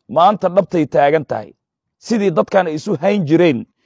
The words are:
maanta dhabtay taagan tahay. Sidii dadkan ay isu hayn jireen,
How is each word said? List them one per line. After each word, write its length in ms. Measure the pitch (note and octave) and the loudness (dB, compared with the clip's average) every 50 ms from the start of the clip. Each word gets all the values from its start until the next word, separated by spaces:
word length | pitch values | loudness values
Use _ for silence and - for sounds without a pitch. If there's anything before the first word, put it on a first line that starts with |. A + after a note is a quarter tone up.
| _ - | _ -6
maanta 400 | A2+ C#3+ E3+ G3 G#3+ F3+ - F3+ | 0 2 2 2 2 0 -2 -2
dhabtay 360 | F3 F3+ C#3+ - - F3 D3+ | 0 0 -2 0 0 -2 -2
taagan 400 | - - D#3 C#3+ C#3+ D3+ D#3+ D3 | 0 0 0 2 2 2 0 -2
tahay. 280 | - A#2+ A2 G#2+ - - _ _ _ _ _ _ _ _ _ | -4 -8 -10 -10 -12 -18 _ _ _ _ _ _ _ _ _
Sidii 320 | - - A3+ A3+ G3+ G3 | -6 -4 -2 0 0 0
dadkan 380 | E3 D#3 D#3+ - - G3 F3+ E3+ | 0 -2 -2 0 0 0 0 -2
ay 80 | D3+ D#3 | -4 -6
isu 160 | - - G3+ B2 | -6 -6 -6 -4
hayn 240 | D3+ G3 G#3 G#3 F3 | -2 -2 -2 -2 0
jireen, 400 | C3+ D#3 E3 F3 E3+ C#3 A2+ G#2+ - _ _ _ | 0 2 2 4 2 0 0 -4 -12 _ _ _